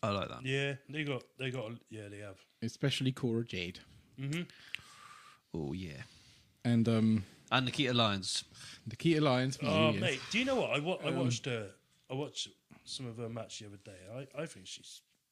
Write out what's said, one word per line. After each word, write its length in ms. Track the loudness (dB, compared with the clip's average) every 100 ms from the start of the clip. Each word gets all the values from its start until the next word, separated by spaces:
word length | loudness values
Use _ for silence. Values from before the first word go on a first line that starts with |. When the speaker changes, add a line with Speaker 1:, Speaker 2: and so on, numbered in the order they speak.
Speaker 1:
I 80 | 0
like 180 | 0 -2
that. 160 | -4 -2
Speaker 2:
Yeah, 300 | -2 -2 -4 -8
they 160 | -6
got, 200 | -4 -4 -8 _
they 140 | -6
got, 200 | -4 -6 -10 _
yeah, 180 | -12 -12
they 100 | -12
have. 180 | -14 -16 -20 _
Speaker 3:
Especially 500 | -6 0 0 2 0
Cora 320 | 2 0 0
Jade. 360 | 0 -4 -4 -6 -16 -20 -20 -10
Speaker 2:
Mm-hmm. 240 | -6 -4 -6 -12 -14 -14 -14 -20 -20 -20 -20 -20 _
Speaker 1:
Oh 200 | -6 -4
yeah. 300 | -4 -8 -10 -14 -18 -20 -20 _ _
Speaker 3:
And, 240 | 2 4 6
um, 380 | 6 6 4 2 -12 0
Speaker 1:
And 140 | 2 2
Nikita 280 | 2 2
Lyons. 520 | 6 4 4 0 -4 -4 -16 -16 -12 -12
Speaker 3:
Nikita 320 | 0 2 4
Lyons 380 | 6 4 2 0
for 80 | 2
Speaker 2:
Oh, 220 | 6 6
Speaker 3:
you, 60 |
yes. 80 | 4
Speaker 2:
mate, 180 | 2 0 0
do 80 | 0
you 60 | 2
know 100 | 2
what? 140 | 2
I 80 | 2
wa-, 200 | 0 0
I 60 | 0
Speaker 3:
Um, 80 | 2
Speaker 2:
watched, 300 | 2 0 -2
uh, 160 | -4 -4 -12 _ _ _
I 40 |
watched 340 | -6 -4 -6 -8 -10 _ -20 -12
some 220 | -8 -8
of 100 | -6
her 100 | -6
match 320 | -6 -8 -10
the 60 | -12
other 100 | -14
day. 440 | -16 -16 -12 -10 -10 -8
I, 60 |
I 20 | -8
think 220 | -10 -14
she's 340 | -14 -14 -20 _ _ _